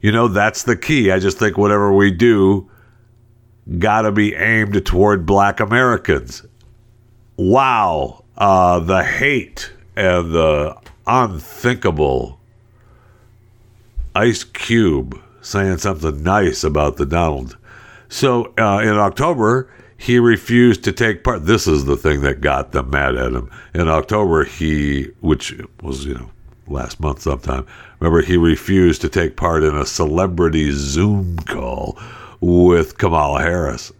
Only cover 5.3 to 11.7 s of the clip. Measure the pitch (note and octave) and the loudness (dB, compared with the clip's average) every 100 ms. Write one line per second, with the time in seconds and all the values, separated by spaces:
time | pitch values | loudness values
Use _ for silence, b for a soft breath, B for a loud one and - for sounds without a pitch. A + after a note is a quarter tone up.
5.3 | G2 G2+ F#2+ G#2 A#2+ B2+ A2+ - D2+ - | 2 2 0 0 2 2 0 0 -2 -2
6.3 | - - _ _ _ _ _ _ _ _ | -18 -20 _ _ _ _ _ _ _ _
7.3 | - F#2 B2 C3+ A#2+ G2 D#2+ C2+ - _ | -4 2 4 4 2 0 0 -6 -10 _
8.3 | - G2+ F#2+ F2+ F2 E2 F#2 E2+ - C#3 | -2 2 4 4 2 2 0 0 -2 -2
9.3 | C3+ F#2+ - - - - - G2 F2+ E2 | -2 -6 -16 -18 -18 -16 -2 0 0 0
10.3 | E2 D#2+ D2+ D2+ - - - - B2 A#2+ | 2 2 2 -2 -8 -20 -14 -2 0 0
11.3 | E2+ - - A#2+ | -4 -14 -6 -4